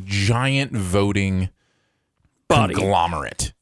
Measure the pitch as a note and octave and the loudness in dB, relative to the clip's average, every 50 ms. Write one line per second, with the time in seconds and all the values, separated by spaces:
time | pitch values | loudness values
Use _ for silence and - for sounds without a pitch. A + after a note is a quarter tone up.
0 | F#2+ G2 G2+ G2+ G2 G#2 A#2 A#2+ C3 C3+ C#3 C#3 C#3 B2 - G#2+ F#2+ F2 F#2 G2+ | -4 -4 -2 0 0 0 0 0 0 0 0 0 0 -2 -4 -4 -2 0 0 2
1 | G2+ G2+ G2 G2+ G2 F#2+ F#2+ F#2 F#2+ F#2 - _ _ _ _ _ _ _ _ _ | 2 2 0 0 0 0 0 0 -2 -4 -6 _ _ _ _ _ _ _ _ _
2 | _ _ _ _ _ _ _ _ _ - D#3+ C#3+ - F2+ - - F#2+ G2 G2+ F2 | _ _ _ _ _ _ _ _ _ 2 2 2 2 2 0 0 0 2 2 2
3 | E2+ E2+ E2+ D2+ C2+ - - - - - - _ | 2 0 -2 -4 -6 -6 -6 -6 -8 -8 -8 _